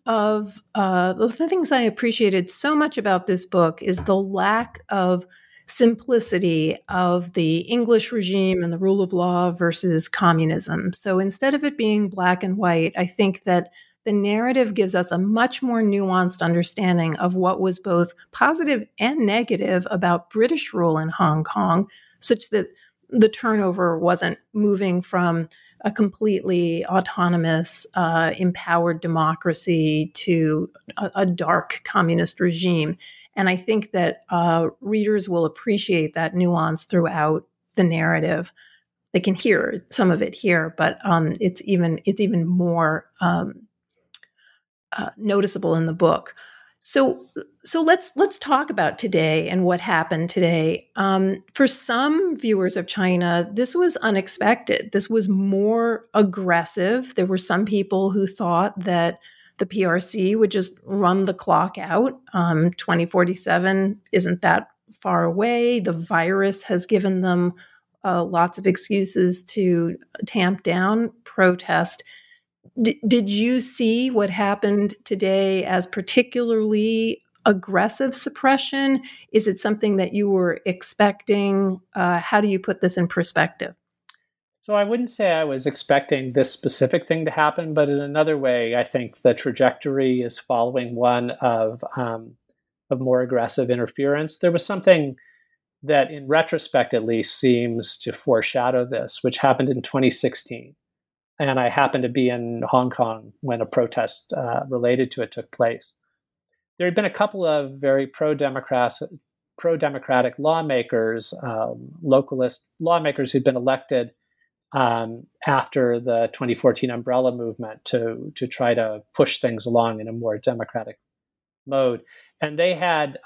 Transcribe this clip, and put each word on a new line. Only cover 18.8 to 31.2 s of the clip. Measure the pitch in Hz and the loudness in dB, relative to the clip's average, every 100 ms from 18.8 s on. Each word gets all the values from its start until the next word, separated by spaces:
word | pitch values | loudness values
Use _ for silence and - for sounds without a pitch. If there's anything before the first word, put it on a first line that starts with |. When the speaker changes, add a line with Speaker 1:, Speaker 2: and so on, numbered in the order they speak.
| 214 - | -4 -4
Speaker 1:
and | 226 302 | -2 0
negative | 208 214 233 196 202 185 180 | 0 0 0 -2 0 0 0
about | 180 180 175 - | 0 2 0 -2
British | 214 240 320 - | 0 2 0 -4
rule | - 170 160 | 0 2 2
in | 160 | -2
Hong | - 160 156 | 0 2 2
Kong, | 156 208 185 190 208 - _ _ | -2 -2 2 2 0 -8 _ _
such | - 226 - | 0 0 0
that | 214 - _ _ _ _ | -2 -4 _ _ _ _
the | 247 214 | 4 4
turnover | - 233 214 196 180 180 160 | 4 -2 0 0 0 0 2
wasn't | 175 175 175 - _ | 2 2 -2 -6 _
moving | 214 208 196 196 180 | 0 2 2 0 -2
from | 180 185 175 165 160 - _ _ | -2 0 0 0 -4 -12 _ _
a | 208 | -6
completely | 214 208 - 214 196 - 175 170 165 - | 0 -2 0 0 0 0 0 0 -2 0
autonomous, | 190 185 - 175 175 165 160 170 - - | -2 -2 -2 2 2 2 0 -2 -6 -6
uh, | - 165 165 165 - | -2 0 2 0 0
empowered | 185 175 - 170 170 165 | -2 -2 -2 0 0 -2
democracy | 175 160 156 160 180 156 - 165 156 156 151 | -2 0 0 0 -2 -2 0 2 2 0 -2
to | - - 165 156 156 - - - - | -6 0 2 2 0 -4 -10 -14 -8
a, | 202 | -6
a | 196 | -2